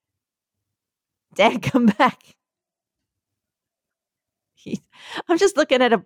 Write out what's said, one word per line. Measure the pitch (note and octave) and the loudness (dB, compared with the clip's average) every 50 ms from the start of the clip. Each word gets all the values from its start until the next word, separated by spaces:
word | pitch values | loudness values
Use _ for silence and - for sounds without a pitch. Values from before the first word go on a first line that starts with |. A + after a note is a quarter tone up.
| _ _ _ _ _ _ _ _ _ _ _ _ _ _ _ _ _ _ _ _ _ _ _ _ _ _ - | _ _ _ _ _ _ _ _ _ _ _ _ _ _ _ _ _ _ _ _ _ _ _ _ _ _ -2
Dan, | - G3+ A#3+ B3+ A3+ | 0 0 0 0 -2
come | - - - B3 A#3+ | -6 -4 -2 0 2
back. | G#3+ - - C#4+ - - - _ _ _ _ _ _ _ _ _ _ _ _ _ _ _ _ _ _ _ _ _ _ _ _ _ _ _ _ _ _ _ _ _ _ _ _ _ _ _ _ _ _ _ _ _ _ _ | 2 2 2 0 0 -2 -4 _ _ _ _ _ _ _ _ _ _ _ _ _ _ _ _ _ _ _ _ _ _ _ _ _ _ _ _ _ _ _ _ _ _ _ _ _ _ _ _ _ _ _ _ _ _ _
He, | _ - - A3 - _ _ _ - - - - - - | _ -16 -12 -12 -12 _ _ _ -20 -20 -18 -16 -10 -6
I'm | - E4+ | -4 -2
just | E4 G4 F#4+ - | 0 0 0 0
looking | C#4 D4+ - C4 B3+ | 0 0 0 0 0
at | B3+ A3+ A#3 | 2 2 0
a | F#3 - | -2 -4